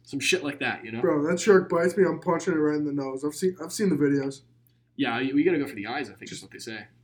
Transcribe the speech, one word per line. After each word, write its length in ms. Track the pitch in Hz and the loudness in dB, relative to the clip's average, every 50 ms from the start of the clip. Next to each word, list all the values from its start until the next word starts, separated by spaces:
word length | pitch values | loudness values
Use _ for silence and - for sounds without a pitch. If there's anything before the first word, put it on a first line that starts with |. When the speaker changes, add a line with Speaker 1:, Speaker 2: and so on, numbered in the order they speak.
| _ | _
Speaker 1:
Some 160 | - 143 135 | -8 -6 -4
shit 240 | - - 185 180 147 | 0 0 0 0 0
like 160 | 143 139 - | -4 -6 -4
that, 240 | 135 117 101 - - | -4 -4 -4 -4 -8
you 80 | 110 | -8
know? 80 | 113 120 | -4 -2
Speaker 2:
Bro, 260 | 156 165 156 147 147 165 | 0 2 2 2 2 0
that 100 | 180 180 | 0 2
shark 300 | - 220 190 185 180 - | 6 6 6 6 6 2
bites 260 | 175 170 175 180 - | 0 0 0 2 4
me, 80 | 202 185 | 4 4
I'm 160 | 160 165 156 | 4 2 0
punching 340 | - 175 165 160 - 190 165 | -2 -2 -2 0 0 0 0
it 40 | |
right 180 | 156 151 151 151 | 2 2 2 2
in 80 | 151 147 | 0 0
the 80 | 143 | -2
nose. 320 | 143 143 135 135 135 135 147 | -2 -4 -4 -4 -6 -4 -6
I've 100 | 147 - | -6 -4
seen, 220 | - 185 185 185 - 160 | -2 -2 -2 -2 -4 -8
I've 80 | - | -8
seen 180 | - - 208 185 | -4 -2 0 2
the 60 | 156 | 2
videos. 460 | 139 147 143 143 139 135 139 135 - - _ _ _ _ _ _ _ _ _ _ | 2 2 2 2 2 0 -2 -6 -10 -16 _ _ _ _ _ _ _ _ _ _
Speaker 1:
Yeah, 220 | 139 135 120 117 123 | -4 -2 -2 0 -2
you, 120 | 131 135 139 | -2 0 2
we 100 | 143 156 | 4 4
gotta 120 | 185 170 143 | 4 2 2
go 60 | 135 | 0
for 80 | - - | -4 -6
the 120 | 101 101 | -8 -8
eyes, 220 | 110 127 147 131 104 | -6 -6 -6 -8 -8
I 40 | 95 | -12
think 140 | - 113 - | -16 -14 -14
is 100 | - - | -14 -14
what 100 | 95 - | -14 -16
they 80 | - 98 | -16 -14
say. 200 | - 113 110 107 104 - _ _ | -12 -12 -12 -12 -14 -18 _ _